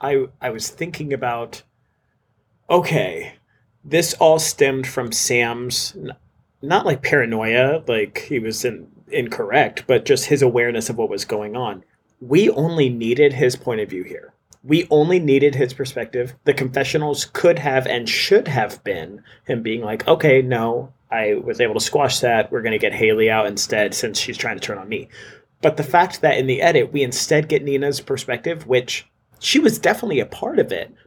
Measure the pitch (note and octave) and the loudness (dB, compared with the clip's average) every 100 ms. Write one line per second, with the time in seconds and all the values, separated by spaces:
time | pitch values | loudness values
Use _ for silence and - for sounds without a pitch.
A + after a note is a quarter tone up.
0 | C#3 C#3 C3 _ B2+ A2 - - D#3+ - | -2 -2 -2 _ -8 -8 -10 -10 -10 -8
1 | D3 C3 B2 A#2 A#2 - - _ _ _ | -6 -4 -4 -6 -8 -14 -20 _ _ _
2 | _ _ _ _ _ _ - F3 E3+ C3+ | _ _ _ _ _ _ 0 0 2 0
3 | F#2 E2 E2+ - _ _ _ _ C#3+ E3 | -2 -6 -12 -18 _ _ _ _ -2 0
4 | D#3+ - D#3+ D#3+ - - C#3 C3+ C3 C3+ | 0 2 4 4 2 2 2 2 -4 -6
5 | A#2 A#2 - B2 A#2 A#2+ B2 - - G3 | -4 -4 0 0 0 -4 -6 -6 -6 -10
6 | D3 - _ _ _ _ C#3 G3 F#3+ C3 | -14 -14 _ _ _ _ -2 0 0 -2
7 | - D3 A#2 A2 A2+ A#2+ C3+ D#3+ D#3 A2 | 2 2 2 0 2 4 4 2 0 0
8 | G2+ - - C3+ A2 A2 B2 F#2+ D#2+ _ | -2 -6 -6 -4 -4 -4 -4 -6 -12 _
9 | _ C#3 A#2 A#2+ G#2 B2 G#2 - - A#2 | _ -4 -2 -4 0 2 0 -2 2 2
10 | - - - C#3 C3 A#2+ A#2+ A#2 A#2 A2+ | 4 0 2 2 4 2 0 -2 -4 -4
11 | G#2+ G2+ - G#2 G#2 A#2+ A#2 F#2 - _ | -4 -4 -6 -6 -6 -6 -8 -8 -16 _
12 | _ _ B2+ D#3+ A3 - D#3+ E3 B2+ A#2+ | _ _ 0 4 4 2 0 2 0 0
13 | A2+ C3 C#3+ B2+ B2+ B2+ B2+ A2 G#2 F#2 | -2 2 2 4 0 0 -4 -4 -6 -8
14 | - - - _ _ _ B2+ E3 E3+ D3+ | -10 -14 -18 _ _ _ 0 0 4 2
15 | D#3+ F3+ D3+ C3+ C#3+ C3 B2+ - B2+ A#2+ | 4 2 4 4 4 2 -2 -4 -8 -8
16 | A2+ B2 B2 - - C#3+ C3 C3+ C3 D#3 | -6 -6 -6 -2 -2 0 -2 -2 -2 -2
17 | D3+ C#3+ - - F3 E3 C#3 C3 - A#2+ | -2 -4 -6 0 2 2 0 0 0 -4
18 | A2+ - - G#3 B3 B2+ G#2 - G2+ F2+ | -4 -4 2 2 2 -2 -2 -4 -6 -6
19 | D#2+ G#2 - - - A#2+ A2 A2+ G#2+ A2 | -8 -16 -20 -14 -6 -4 -4 -4 -4 -2
20 | - E3 D#3 C3 B2+ A#2 A2+ B2 C3+ _ | 2 4 6 4 4 0 0 -2 -6 _
21 | _ A2+ G#2+ G#2+ A#2+ A2 A#2 G#2+ - D3 | _ -2 0 -2 -2 -2 0 0 0 2
22 | C3 - B2 A2+ G#2+ B2 A2+ G#2+ G#2 - | 2 2 2 2 0 -2 -2 0 0 2
23 | A2 A2 A2 A2 G#2 G2+ - A2 G2+ - | 2 4 4 2 0 -2 -2 0 0 -2
24 | A#2 G2 - A#2+ A#2 F#2+ - G2+ G2 G#2+ | -6 -4 -6 -6 -8 -6 -8 -10 -8 -10
25 | - - - - _ _ D#3 D3+ - F3 | -10 -20 -20 -20 _ _ 0 0 2 2
26 | F3+ - D3+ C3+ C3 B2+ E3+ D3+ - C#3+ | 2 2 0 2 0 2 4 4 2 0
27 | B2 B2+ - D3+ D3+ D3 C#3+ C3+ C#3+ C3+ | -2 -2 0 0 2 0 0 -2 -2 -4
28 | - C3 - A#2+ E3+ D#3+ A2+ B2 B2 - | -4 -6 -4 -6 -6 -6 0 0 0 -6
29 | - _ _ _ - D4 C#4+ - F3 G#3+ | -12 _ _ _ 0 4 4 4 0 0
30 | A3+ C#3 - - C4 C#4+ - F2 - _ | -2 -2 -2 -6 -2 0 0 -4 -8 _